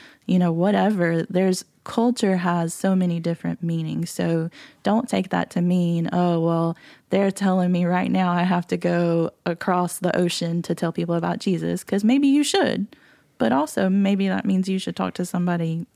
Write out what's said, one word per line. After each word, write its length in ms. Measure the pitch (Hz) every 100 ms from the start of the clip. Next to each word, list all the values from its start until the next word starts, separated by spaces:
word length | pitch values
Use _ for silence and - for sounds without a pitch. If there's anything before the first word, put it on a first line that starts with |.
| - - -
you 100 | 185
know, 140 | 180
whatever. 720 | 165 185 202 190 208 170 165
There's, 420 | - 180 190 185 - _
culture 540 | - - 233 247 208 185
has 360 | 175 175 165
so 220 | - 196 190
many 240 | 180 170
different 420 | 170 170 170 165
meanings. 480 | 170 165 160 160 170
So 400 | - 180 165 165 - - -
don't 260 | - 214 247
take 200 | 196 190
that 180 | 180 -
to 100 | -
mean, 460 | 175 180 175 170 170
"Oh, 260 | 180 180 170
well, 380 | 165 165 165 170 - - _
they're 200 | 190 196
telling 440 | 190 196 185 180
me 100 | 180
right 260 | 175 180 185
now 220 | 185 185
I 120 | 175
have 220 | 185 180 175
to 100 | 180
go 540 | 175 175 170 165 165 - -
across 520 | 165 - 180 180 -
the 160 | 180 -
ocean 460 | 175 - 170 170
to 120 | 170
tell 200 | 170 170
people 220 | 165 170 170
about 240 | 170 175
Jesus," 440 | - 175 165 175
'cause 220 | - 220 208
maybe 200 | 269 285
you 120 | 277
should, 460 | 294 392 - - 202 - _ _ _ _
but 140 | 226
also 380 | 262 302 - 190
maybe 400 | 190 196 202 196
that 160 | 190 -
means 240 | 190 185
you 100 | 190
should 160 | 180 175
talk 180 | 190 -
to 100 | 180
somebody 540 | 180 175 175 165 165
on 60 | -